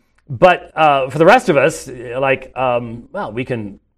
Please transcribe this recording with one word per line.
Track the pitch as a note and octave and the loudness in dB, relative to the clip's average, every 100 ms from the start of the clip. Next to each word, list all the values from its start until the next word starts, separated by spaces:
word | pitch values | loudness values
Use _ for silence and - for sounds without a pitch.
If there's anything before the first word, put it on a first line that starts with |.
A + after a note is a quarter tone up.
| _ _ - | _ _ -16
but, | A#2+ F3+ F3 - D#3 | 2 2 2 -4 0
uh, | D#3 C#3 C3 | 2 2 0
for | D3+ | 4
the | E3 | 6
rest | B3 B3 | 6 4
of | C#3 | 2
us, | D3+ - B2 | 0 -2 -12
like, | B2+ A#2+ B2+ C3+ C3 - - | -16 -12 -4 -2 -2 -6 -6
um, | C3 A#2+ A#2 A#2 - | -4 -4 -6 -14 -14
well, | G3 D3 | -12 -10
we | A2+ B2+ | -10 -8
can, | A#2+ G2+ G2 _ | -8 -10 -16 _